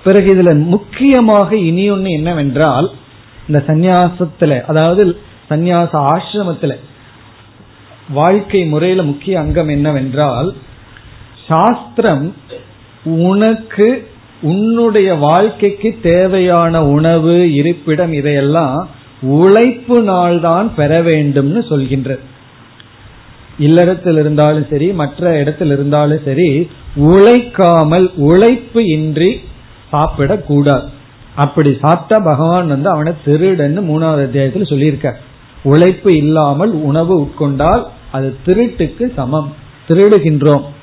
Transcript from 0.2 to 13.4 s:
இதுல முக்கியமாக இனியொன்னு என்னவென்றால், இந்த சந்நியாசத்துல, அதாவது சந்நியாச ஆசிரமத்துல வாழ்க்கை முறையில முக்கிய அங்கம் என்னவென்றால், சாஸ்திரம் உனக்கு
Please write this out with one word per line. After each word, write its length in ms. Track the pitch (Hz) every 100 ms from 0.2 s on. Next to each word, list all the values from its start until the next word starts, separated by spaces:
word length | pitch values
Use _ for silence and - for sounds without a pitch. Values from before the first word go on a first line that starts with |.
| 190
இதுல 380 | 190 175 147 160
முக்கியமாக 880 | 202 - - 269 262 220 208 185 220
இனியொன்னு 500 | 170 170 202 196 190
என்னவென்றால், 760 | 160 160 170 139 131 156 127 175 - - - - -
இந்த 200 | - 147
சந்நியாசத்துல, 1000 | 147 156 180 180 180 180 175 - 160 131
அதாவது 540 | - 156 165 180 196 175 - - -
சந்நியாச 600 | 151 175 175 170 156 139
ஆசிரமத்துல 720 | 165 - 208 185 147 151 120 - - - - - - - _ - - - - -
வாழ்க்கை 560 | 139 165 202 202 196
முறையில 380 | 165 151 175 185
முக்கிய 360 | 156 143 - 185
அங்கம் 300 | 151 151 156
என்னவென்றால், 880 | 143 147 143 131 131 147 120 165 - - - - - - - - -
சாஸ்திரம் 920 | - 160 208 240 - - 220 147 156 - - - - - - - 160 165
உனக்கு 880 | 175 196